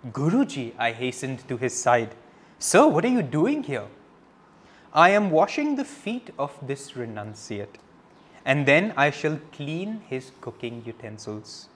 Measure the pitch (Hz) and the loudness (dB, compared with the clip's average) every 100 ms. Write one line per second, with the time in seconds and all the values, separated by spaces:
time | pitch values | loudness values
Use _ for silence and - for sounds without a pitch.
0 | 127 120 147 233 277 143 117 - 117 113 | -10 -2 0 2 0 -4 -10 -2 -2 -2
1 | 127 - 135 127 - 123 123 - - 120 | -6 -4 -8 -8 -8 -4 -4 0 2 2
2 | 110 - - - - _ - 190 302 156 | 2 -10 -20 -20 -20 _ 4 6 8 6
3 | 240 247 139 147 202 294 240 123 104 - | 2 0 0 2 2 0 -4 -6 -8 -18
4 | - _ _ _ _ _ - - - 151 | -20 _ _ _ _ _ -20 -20 -2 6
5 | 175 202 202 160 202 - 302 277 262 - | 6 6 4 4 4 0 -2 -2 -6 -8
6 | 202 240 - - 143 - 135 139 - 131 | -8 -8 -10 -8 -8 -8 -8 -8 -8 -10
7 | 117 107 107 104 - 104 101 - _ _ | -10 -8 -12 -14 -10 -10 -10 -16 _ _
8 | _ - - - 131 139 139 147 208 170 | _ -20 -20 -10 -2 2 4 4 4 0
9 | 143 143 156 156 - - 147 160 196 220 | 0 0 -4 -4 -10 -14 -10 -8 -8 -10
10 | - 131 131 - - - 120 117 113 110 | -8 -10 -10 -14 -14 -10 -12 -10 -14 -14
11 | 110 107 - 107 104 - - | -16 -14 -12 -12 -14 -20 -20